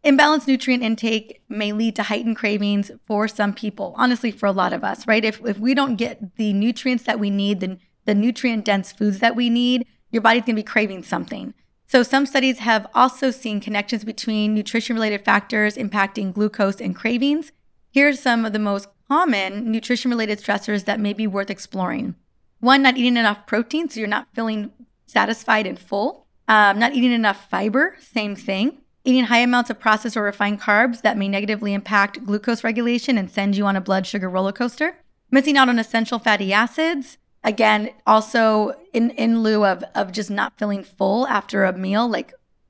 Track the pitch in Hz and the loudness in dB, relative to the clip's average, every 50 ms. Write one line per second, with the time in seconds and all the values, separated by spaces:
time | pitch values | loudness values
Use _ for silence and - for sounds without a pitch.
0 | - 294 269 277 294 302 311 294 - 269 269 254 - 254 254 247 240 220 226 214 | 4 4 4 6 6 4 4 2 2 0 0 0 2 0 0 0 0 -2 -2 -2
1 | - 226 226 220 220 - - _ _ _ 214 214 214 208 208 214 226 226 220 - | -2 -2 -2 -2 -4 -10 -20 _ _ _ -6 -4 -4 -4 -2 -2 -2 -2 -2 -4
2 | 208 - 220 220 240 226 220 - - 202 208 202 208 208 208 202 202 - - - | -4 -4 -4 -2 -2 -4 -4 -2 -2 -2 0 0 0 0 0 0 -2 -4 -10 -20
3 | _ - 214 208 214 214 - - 208 202 196 - 220 208 - - 196 180 - - | _ -4 -2 -2 -2 -2 -2 -2 -2 -2 -2 -4 -8 -8 -6 -6 -10 -10 -2 0
4 | 240 247 247 233 - 226 196 - - 202 190 196 180 180 - - - 196 196 - | 2 2 2 0 -2 -6 -4 -2 -2 0 0 2 0 0 -2 -2 -4 -4 -6 -4
5 | - - 214 220 214 220 214 - 226 240 202 202 214 247 269 277 277 269 233 190 | 0 0 2 2 2 0 -4 -4 -6 -6 -4 -2 0 0 2 2 0 0 -2 -4
6 | 233 247 - - 214 180 _ - 220 208 196 196 208 240 233 - - 262 254 226 | -4 -6 -6 -12 -14 -14 _ -4 -2 0 0 0 0 0 -2 -2 -2 -2 -2 -2
7 | - - 220 226 208 202 196 196 196 202 208 180 190 185 185 180 _ _ _ _ | -2 -4 -2 -2 -2 -2 0 0 0 0 0 -2 -4 -8 -8 -10 _ _ _ _
8 | _ - 208 202 214 247 233 - - 247 226 220 208 220 202 196 185 - - - | _ 0 2 2 2 0 0 0 -2 -2 -2 -2 0 0 0 0 -2 -6 -6 -2
9 | 214 208 196 190 233 233 233 233 247 240 233 240 247 247 254 247 240 _ _ _ | 0 0 0 2 0 0 2 2 0 2 2 2 2 2 2 0 -2 _ _ _
10 | _ _ - 226 208 226 226 240 - 247 220 214 214 - - 226 214 196 190 180 | _ _ -4 2 4 4 4 4 2 0 -2 -2 -2 0 0 0 0 0 -4 -10
11 | 165 - 190 175 170 - - 196 190 - - _ _ _ _ _ _ _ - 254 | -6 -6 -4 -4 -4 -8 -10 -12 -12 -14 -14 _ _ _ _ _ _ _ 4 4
12 | 240 247 269 269 285 269 - 269 254 262 247 247 214 233 220 214 214 - - 240 | 4 4 2 2 2 2 0 2 2 2 0 0 0 2 2 2 0 -2 2 4
13 | 247 262 - - 277 262 247 - - 233 208 202 - 208 208 208 202 208 240 214 | 4 4 2 -2 -2 -2 -2 -4 -6 -6 -6 -6 -6 -4 -4 -4 -4 -4 -6 -6
14 | 208 220 214 - - 233 214 214 214 214 214 214 208 - - 226 220 - 233 226 | -6 -10 -10 -8 -6 -4 -2 0 0 0 0 0 -2 -2 -4 -4 -2 -2 -2 -2
15 | 220 214 208 202 - - 214 208 - - - 214 214 214 208 - 220 202 214 208 | 0 -2 -2 -2 2 2 2 2 2 -2 -2 0 0 0 0 -4 -8 -4 0 -2
16 | 196 196 - 220 196 190 180 202 214 214 208 - 202 196 196 - 226 190 180 - | -2 -2 -2 -6 -6 -6 -2 -2 -2 -2 0 0 0 0 0 -4 -6 -8 -8 -4
17 | - 226 240 233 254 285 294 320 311 - _ _ _ _ _ _ _ _ _ 277 | -4 -2 0 0 0 0 0 -2 -4 -10 _ _ _ _ _ _ _ _ _ 4
18 | 285 294 277 277 - 262 233 233 226 220 202 214 214 202 202 196 196 - _ _ | 4 4 2 0 0 0 0 2 0 -2 -2 -2 -2 -2 -2 -4 -6 -10 _ _
19 | _ _ 269 320 370 330 226 196 190 190 196 208 240 226 220 226 - - 247 233 | _ _ 2 2 2 2 2 0 -2 -4 -6 -6 -4 -2 -4 -4 -2 -2 -4 -2
20 | - 254 240 226 220 208 208 208 - - 202 202 - - 208 202 190 - 202 214 | 0 -2 0 0 -2 -2 -4 -6 -2 -4 -4 -4 -2 -4 -4 -4 -2 -4 -2 -2
21 | 208 202 208 208 220 208 185 196 196 196 196 190 - - - 190 185 180 185 - | -2 -4 -2 -2 -4 -2 -2 -4 -4 -6 -8 -10 -12 -10 -6 -6 -4 -4 -4 -6
22 | - - 170 _ _ _ _ _ _ _ _ _ 233 247 269 277 269 262 254 262 | -6 -8 -10 _ _ _ _ _ _ _ _ _ 4 4 6 6 6 4 2 4
23 | 240 247 247 240 226 214 208 202 - - - 214 233 - - 311 339 294 - 220 | 0 2 2 2 2 0 0 -2 -6 -2 -2 -2 -2 -2 -2 -4 -4 -4 -6 -6
24 | 214 202 208 - 311 _ _ - 226 226 220 214 208 202 _ _ 247 _ _ _ | -6 -4 -4 -6 -6 _ _ -6 -4 -4 -4 -4 -6 -10 _ _ -20 _ _ _
25 | _ - - 214 196 208 226 - - - 220 214 214 190 185 - - - 196 202 | _ -2 0 0 0 0 -2 -6 -2 0 0 0 0 -4 -8 -12 -10 -6 -4 -2
26 | 214 294 370 - _ _ _ _ _ - 220 214 208 202 196 208 233 254 285 254 | -2 -2 -4 -8 _ _ _ _ _ 4 6 6 6 6 4 4 0 2 2 2
27 | 247 247 240 226 220 208 196 - - _ - 185 196 214 208 262 311 381 - - | 2 4 2 2 2 0 0 -2 -8 _ -4 -2 -2 0 2 2 0 0 -2 -12
28 | - - - 226 214 208 202 - - - 196 190 214 285 - - _ _ _ _ | -20 -8 -6 -6 -6 -6 -8 -8 -6 -4 -2 0 -2 -2 -2 -6 _ _ _ _
29 | _ 262 254 262 247 214 240 233 240 240 247 247 240 - 214 - - 226 214 214 | _ 2 2 2 4 4 4 4 4 4 2 2 0 0 -6 -2 2 2 2 2
30 | - 233 208 226 208 202 202 - 202 208 208 202 - - 208 208 240 254 233 - | 0 -4 -4 -2 -2 -2 -2 0 -2 -2 -2 -2 0 2 4 4 4 2 0 0
31 | - 214 202 208 196 196 196 196 208 208 214 208 226 202 202 202 196 - 214 202 | 0 0 0 0 -2 -2 -2 -2 -2 -2 -4 -4 -2 -4 -4 -4 -4 0 2 2
32 | 196 202 - - - 196 202 208 - - 233 - - 233 220 233 233 240 240 240 | 2 2 -2 -10 -6 -4 -4 -2 -2 -2 -4 -2 -2 -2 -2 0 0 0 -2 -2
33 | - - 254 214 190 180 - 208 196 202 196 196 208 196 196 190 185 196 190 190 | 0 0 0 0 0 -2 -4 -2 0 0 0 2 2 0 0 0 0 0 0 0
34 | 185 - - 208 185 185 180 185 190 196 196 - 247 247 - - 302 339 349 _ | 0 -4 -4 -4 -4 -2 -2 0 -2 -2 -2 -2 -4 -4 -2 -2 -4 -4 -4 _
35 | _ _ _ _ _ _ 247 269 269 302 285 277 262 247 240 233 226 - - 226 | _ _ _ _ _ _ 2 4 4 4 4 4 4 4 4 0 0 0 -2 -2
36 | 226 - 247 220 - 226 208 196 202 190 196 208 233 240 - - 320 330 320 277 | -2 -2 -4 -2 0 0 0 2 0 0 2 2 2 0 0 -2 -2 0 -2 -4
37 | 254 - - _ _ _ _ _ - 226 208 220 220 214 214 208 214 - - _ | -6 -10 -16 _ _ _ _ _ -4 -4 0 2 4 4 4 2 0 -6 -10 _
38 | _ - 214 214 214 - - 233 226 220 214 214 208 220 - - - _ - 233 | _ 4 4 4 2 2 0 2 4 4 4 2 0 -2 -4 -10 -14 _ 0 0
39 | 233 240 - - 226 233 233 226 220 220 220 208 208 196 185 180 - - - 208 | 0 0 0 0 0 0 2 2 2 2 4 4 4 2 2 0 -6 -6 -4 -4
40 | 202 190 175 208 202 - 202 202 202 - _ - 214 208 202 196 190 - _ _ | -4 -4 -4 -8 -6 -4 -2 -4 -4 -4 _ -6 -4 -4 -4 -6 -8 -14 _ _
41 | 196 196 202 233 262 285 226 202 - - - 202 196 185 185 185 190 190 196 214 | 0 0 2 0 0 0 -2 -4 -4 -2 -2 0 0 0 0 -4 -4 -2 0 0
42 | 240 240 208 - - - - _ _ _ _ _ _ | 0 0 -2 -4 -6 -10 -18 _ _ _ _ _ _